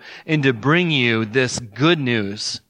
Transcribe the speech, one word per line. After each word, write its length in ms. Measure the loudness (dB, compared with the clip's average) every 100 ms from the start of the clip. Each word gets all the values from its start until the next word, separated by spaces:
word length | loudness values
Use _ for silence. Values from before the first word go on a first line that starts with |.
| -8 -12
and 200 | -2 0
to 100 | 2
bring 380 | 0 2 2 2
you 340 | 2 2 0 0
this 320 | 0 0 -4
good 400 | -10 0 2 2
news. 640 | 0 0 -2 -6 -8 -10